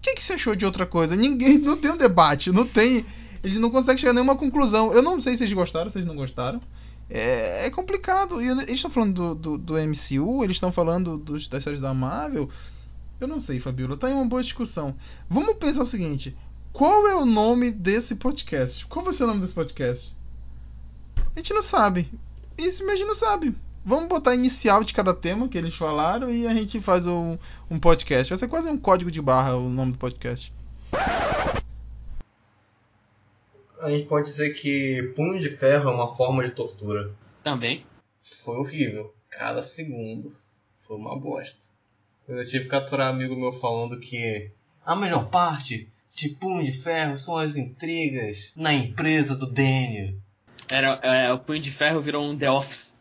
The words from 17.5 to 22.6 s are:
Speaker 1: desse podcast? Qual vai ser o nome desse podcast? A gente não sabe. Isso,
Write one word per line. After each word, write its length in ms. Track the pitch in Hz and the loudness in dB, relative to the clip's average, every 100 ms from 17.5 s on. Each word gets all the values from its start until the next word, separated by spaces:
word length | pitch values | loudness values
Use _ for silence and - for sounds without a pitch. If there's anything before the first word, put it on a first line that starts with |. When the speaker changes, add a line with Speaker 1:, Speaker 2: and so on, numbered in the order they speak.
| 240 247 | 4 2
Speaker 1:
desse 440 | 214 180 214 226 214 | 0 2 2 0 -2
podcast? 680 | 254 294 - 147 127 - - | -2 -2 -4 -2 -2 -4 -6
Qual 180 | 320 | -4
vai 80 | 359 | -2
ser 100 | 285 | 2
o 20 | 240 | 2
nome 140 | 208 | 2
desse 120 | 185 | -2
podcast? 600 | 180 156 - 127 123 - - - - - - - - - - - - - | -2 -4 -2 -2 -2 -8 -12 -12 -12 -14 -14 -16 -16 -16 -16 -4 2 2
A 60 | - | 2
gente 120 | 330 | 0
não 100 | 427 | 2
sabe. 460 | - 285 208 180 170 - - - - | 4 6 6 4 -2 -6 -14 -16 -16
Isso, 280 | - | -4